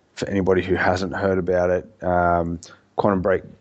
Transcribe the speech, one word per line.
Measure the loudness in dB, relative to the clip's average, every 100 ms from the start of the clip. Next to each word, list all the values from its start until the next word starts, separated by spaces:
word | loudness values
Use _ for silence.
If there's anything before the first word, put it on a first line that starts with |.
| _ -10
for | -4
anybody | 0 2 2
who | 2 0
hasn't | 0 0 -4 -2
heard | 0 0
about | 0 0 2
it, | 0 -4 -8
um, | -2 2 2 2 0 -6 -12 -20 _ -2
Quantum | 0 2
Break | 0 -2 -4 -18